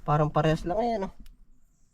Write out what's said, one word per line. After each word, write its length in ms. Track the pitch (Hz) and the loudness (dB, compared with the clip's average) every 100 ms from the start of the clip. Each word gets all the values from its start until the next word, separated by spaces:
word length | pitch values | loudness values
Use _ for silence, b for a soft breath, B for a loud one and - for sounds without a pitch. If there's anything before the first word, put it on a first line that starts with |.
Parang 280 | - 151 151 | 0 2 2
parehas 340 | 151 156 160 | 2 2 2
lang, 140 | 165 208 | 0 -2
ayan, 260 | 240 220 | 0 -2
oh. 80 | 190 - - - - - - _ _ | -4 -10 -18 -20 -20 -20 -20 _ _